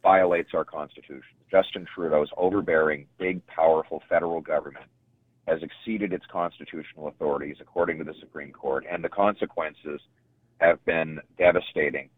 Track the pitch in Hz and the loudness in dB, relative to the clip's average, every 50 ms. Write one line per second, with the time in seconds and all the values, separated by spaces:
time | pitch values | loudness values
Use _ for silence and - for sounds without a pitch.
0 | - 95 95 95 92 90 87 85 82 - - 82 76 - - 78 76 73 _ 73 | 6 6 6 6 6 4 2 0 0 -2 -4 -4 -4 -4 -8 -12 -12 -12 _ -20
1 | - - 69 65 - - _ _ _ _ - 95 92 - - 98 87 - - 92 | -20 -18 -18 -18 -18 -20 _ _ _ _ 2 2 2 2 -8 -12 -12 -12 -8 -6
2 | 85 80 78 76 76 73 - - 90 92 95 101 80 85 82 80 78 78 76 71 | -2 2 2 2 2 0 -2 0 0 2 2 0 0 2 2 4 4 2 0 -2
3 | 71 _ _ _ 92 92 92 90 _ - - - 80 80 80 80 78 - 82 76 | -8 _ _ _ -4 -4 -4 -4 _ -10 -2 4 4 6 6 4 2 -4 -10 -12
4 | - _ 87 82 85 85 85 82 78 - 78 73 73 73 67 - - _ _ _ | -4 _ 0 0 0 0 -4 -4 -4 -2 -4 -4 -4 -6 -16 -16 -20 _ _ _
5 | _ _ _ _ _ _ _ _ _ 80 80 80 85 - - - - 117 110 101 | _ _ _ _ _ _ _ _ _ -2 -2 -2 -2 -12 -14 -12 -6 -6 -4 -2
6 | 104 95 92 87 - - - 90 87 85 - - 76 - - 78 76 - - 78 | -2 -4 -4 -6 -8 -8 -6 -4 -4 -4 -6 -12 -18 -14 -14 -14 -14 -14 -16 -12
7 | 76 76 - _ 78 76 71 71 71 73 69 - - _ _ 87 87 87 82 78 | -12 -12 -8 _ -2 -2 -2 -2 -4 -8 -12 -14 -20 _ _ -2 0 0 -2 -6
8 | 73 76 78 - 76 _ - 78 71 71 - - - 69 67 67 - - 87 87 | -8 -12 -12 -16 -20 _ -16 -16 -16 -16 -18 -8 -4 -2 -2 -2 -4 -6 -8 -6
9 | 82 - - 101 101 104 101 - 90 - - - 80 76 76 - _ 78 73 71 | -6 -4 -2 0 0 0 0 -2 -8 -6 -4 -6 -6 -6 -8 -12 _ -12 -12 -12
10 | _ _ _ _ _ _ _ _ _ _ _ _ 82 85 82 - _ - 85 82 | _ _ _ _ _ _ _ _ _ _ _ _ 4 4 4 4 _ -2 0 0
11 | 80 80 78 76 - _ _ - 90 87 85 90 - - - 87 76 71 65 71 | -2 -4 -6 -12 -14 _ _ 4 4 6 6 4 -2 -2 -2 -2 -2 0 -2 -6
12 | 67 - _ | -10 -10 _